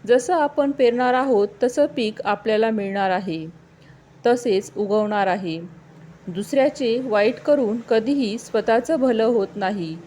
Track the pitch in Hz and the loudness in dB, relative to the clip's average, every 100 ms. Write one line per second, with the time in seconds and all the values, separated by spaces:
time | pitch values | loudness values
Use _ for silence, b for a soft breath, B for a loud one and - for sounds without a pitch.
0 | 208 247 247 349 294 294 285 277 240 240 | 4 2 2 0 0 0 -2 2 2 2
1 | 247 254 269 220 202 - 254 294 294 269 | 2 2 2 2 0 -2 -2 0 0 0
2 | 220 220 - 202 220 214 226 220 196 196 | -4 -4 -4 -4 0 0 0 0 -4 -2
3 | 190 180 185 160 160 - - _ B B | 0 -2 -4 -8 -10 -16 -20 _ B B
4 | _ - 240 240 240 196 202 - 202 214 | _ -4 0 2 2 0 -2 -8 -2 0
5 | 208 208 190 185 185 160 175 - - - | 0 0 0 0 -4 -8 -10 -18 -20 -20
6 | - - - 175 208 277 277 294 247 240 | -20 -16 -12 -10 -2 2 0 0 -2 -2
7 | 262 208 214 247 - 294 220 233 - 226 | 0 2 2 0 2 2 2 -2 0 0
8 | 220 285 226 226 - 226 220 226 247 320 | 2 -2 -2 -4 -4 -2 2 0 2 0
9 | 262 226 220 233 190 202 190 208 160 165 | 2 2 2 2 -2 -4 -4 -4 -6 -10